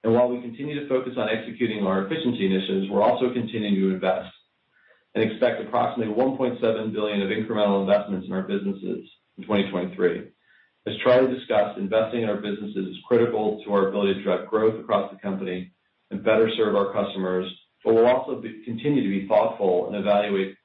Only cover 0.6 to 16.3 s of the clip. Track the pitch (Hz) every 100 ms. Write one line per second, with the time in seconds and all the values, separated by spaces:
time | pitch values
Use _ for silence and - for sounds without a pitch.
0.6 | 147 143 147 127 123 127 107 110 - 117
1.6 | 113 107 95 95 98 156 123 104 95 95
2.6 | - 98 95 101 110 - 123 123 107 110
3.6 | 104 98 95 92 92 92 - - _ _
4.6 | _ _ _ _ _ 107 110 107 120 113
5.6 | 104 120 120 123 107 107 131 - 127 120
6.6 | 113 110 107 104 104 101 95 107 107 107
7.6 | 104 98 98 104 - 95 - 95 95 101
8.6 | 98 95 90 - - _ _ - 95 104
9.6 | 92 92 87 - - 87 - _ _ _
10.6 | _ _ 110 - 127 123 131 123 - 110
11.6 | 101 - 98 110 110 120 110 101 104 101
12.6 | 104 98 95 - - 120 117 110 107 104
13.6 | 104 101 95 101 101 95 98 90 - 110
14.6 | 110 110 - 101 - - 101 95 92 90
15.6 | 90 _ _ _ _ 98 101